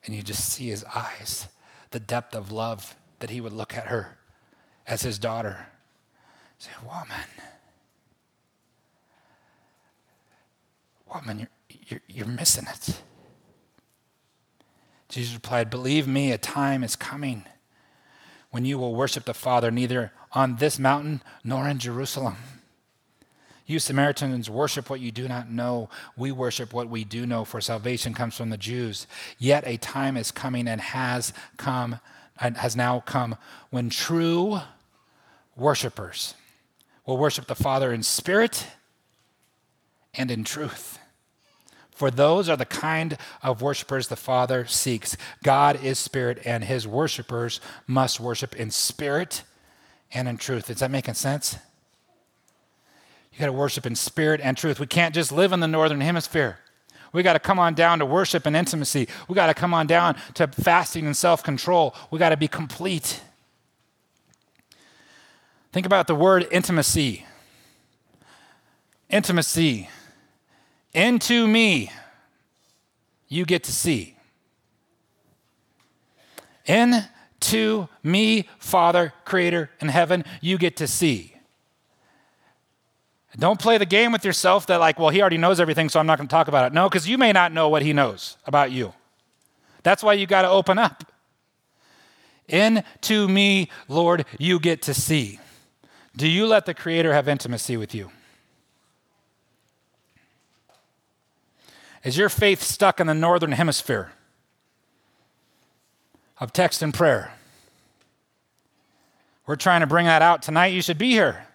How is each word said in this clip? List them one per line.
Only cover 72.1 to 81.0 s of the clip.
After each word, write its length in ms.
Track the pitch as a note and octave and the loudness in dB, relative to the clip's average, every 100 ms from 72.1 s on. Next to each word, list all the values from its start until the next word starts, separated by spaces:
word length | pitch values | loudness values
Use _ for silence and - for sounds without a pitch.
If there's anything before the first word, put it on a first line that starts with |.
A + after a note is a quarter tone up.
| _ _ _ _ _ _ _ _ _ _ _ _ | _ _ _ _ _ _ _ _ _ _ _ _
you 180 | D3+ F3 | -4 0
get 180 | F3 - | 0 0
to 80 | |
see. 420 | A#2 F3 C3+ D#2+ _ _ _ _ _ _ _ _ _ _ _ _ _ _ _ _ _ _ _ _ _ _ - _ _ - | -4 0 -2 -4 _ _ _ _ _ _ _ _ _ _ _ _ _ _ _ _ _ _ _ _ _ _ -20 _ _ 2
Into 1200 | F#3 A#3+ A#3+ G3+ _ _ _ - A3 A3 A3 E3+ _ | 4 6 4 0 _ _ _ -2 0 2 0 -4 _
me, 460 | D3 F#3 A3 A3 F#3 - | 0 2 4 2 0 -10
Father, 560 | - F#3 E3+ F3 E3+ - - | 0 4 6 4 2 -4 -2
Creator 440 | F#3+ F3 E3+ D#3 _ | 0 2 0 -4 _
in 100 | D3+ | 0
heaven, 340 | C#3+ E3 F3+ D#3 F3 | 2 4 2 0 -6
you 160 | D#3+ F#3 | -2 2
get 200 | F3 - | 0 0
to 100 | D3+ | -4
see. 460 | - | 0